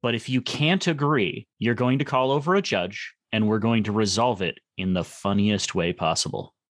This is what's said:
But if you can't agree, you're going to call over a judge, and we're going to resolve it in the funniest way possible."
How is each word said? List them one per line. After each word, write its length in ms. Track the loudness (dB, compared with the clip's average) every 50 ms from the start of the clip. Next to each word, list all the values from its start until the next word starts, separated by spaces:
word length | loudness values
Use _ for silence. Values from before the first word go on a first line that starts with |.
But 140 | -4 -2 -2
if 120 | -2 -4 -2
you 120 | -2 -2
can't 460 | -2 -2 -2 0 2 2 2 2 0 -2
agree, 580 | 0 0 0 2 2 2 2 0 -2 -6 -12 -16 _ _
you're 160 | 0 0 0
going 240 | 2 2 2 2 0
to 60 | 0
call 260 | 0 0 0 2 2
over 240 | 2 0 2 2 0
a 60 | 0
judge, 520 | 2 0 -2 -2 -2 -4 -6 -10 -14 -14 -16 _ _ _
and 160 | 0 0 2 2
we're 120 | 2 2
going 240 | 2 2 2 2 2
to 80 | 0
resolve 500 | 0 0 0 2 2 2 2 0 0 0
it 160 | -2 -4 -4 -8 _ _ _ -6
in 160 | -2 0 0
the 100 | 0 0
funniest 720 | -4 -8 -4 -2 0 2 2 2 2 2 0 -2 -2 -2
way 180 | -2 0 -2 -2
possible." 640 | 0 0 0 0 0 -2 -4 -6 -8 -10 -10 _ _ _